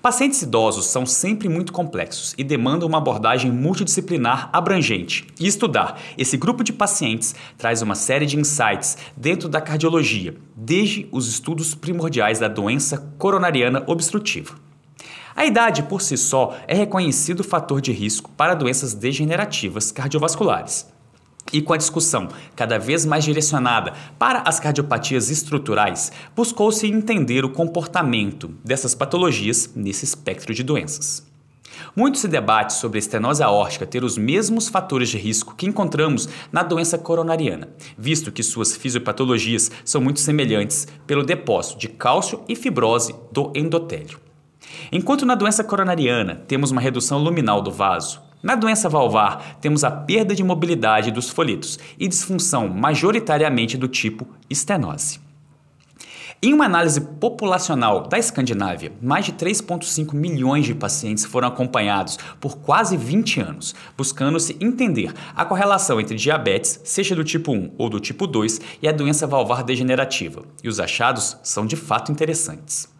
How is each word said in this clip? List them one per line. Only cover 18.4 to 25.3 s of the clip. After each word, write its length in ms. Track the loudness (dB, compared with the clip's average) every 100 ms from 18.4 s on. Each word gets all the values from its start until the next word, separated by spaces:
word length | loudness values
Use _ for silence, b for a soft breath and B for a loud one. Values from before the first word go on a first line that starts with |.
| 2
doenças 400 | 2 2 0 -4
degenerativas 960 | -4 -2 0 0 0 -2 -4 -4 -4 -4
cardiovasculares. 1000 | -4 -2 0 0 2 2 0 -2 -8 -8 _ _ _ _ _ -2
E 80 | -2
com 120 | 2
a 40 | 0
discussão 520 | 0 0 0 0 -4 B B
cada 240 | -4 0 0
vez 260 | 0 0
mais 200 | 2 2
direcionada 680 | 2 2 2 2 2 2 0 B B 0
para 240 | 2 4
as 180 | 0 0
cardiopatias 680 | 0 0 0 -2 0 0
estruturais, 840 | 0